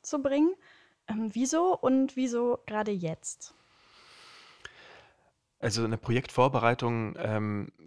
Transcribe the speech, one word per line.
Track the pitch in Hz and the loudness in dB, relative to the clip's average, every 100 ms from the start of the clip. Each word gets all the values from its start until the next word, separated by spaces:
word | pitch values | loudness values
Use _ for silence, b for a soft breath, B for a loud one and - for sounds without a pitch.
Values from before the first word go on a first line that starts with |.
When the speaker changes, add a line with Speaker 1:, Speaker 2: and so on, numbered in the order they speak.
Speaker 1:
zu | - 302 | -6 -2
bringen. | 269 277 320 381 b b b b - | 0 2 2 0 b b b b -8
Ähm, | 220 220 | -6 -4
wieso | 226 254 320 359 359 | -2 0 2 2 2
und | 254 262 269 - | 2 2 2 0
wieso | 254 233 240 - | -2 0 0 -2
gerade | - 214 214 | -4 -4 -2
jetzt? | 196 165 160 - - - - B B B B B B B B B B B B B B B B B _ _ _ | -4 -4 -6 -10 -14 -18 -20 B B B B B B B B B B B B B B B B B _ _ _
Speaker 2:
Also | 113 110 | -4 0
in | 113 | 0
der | 113 | -2
Projektvorbereitung, | - 120 - - 131 135 113 123 120 117 107 - | 0 -2 0 2 4 4 2 2 0 0 -2 -4
ähm, | 107 110 107 104 - - | -2 -2 -2 -4 -6 -12